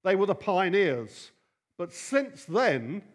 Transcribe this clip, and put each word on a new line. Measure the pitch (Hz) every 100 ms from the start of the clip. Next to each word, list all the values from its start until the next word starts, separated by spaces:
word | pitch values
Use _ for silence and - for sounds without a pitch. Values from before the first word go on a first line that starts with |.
They | 185 190
were | 202
the | -
pioneers. | - 185 190 190 185 123 107 - - _ _ _ _ -
But | 175
since | - - 277 269 -
then | - 190 247 135 117 196 -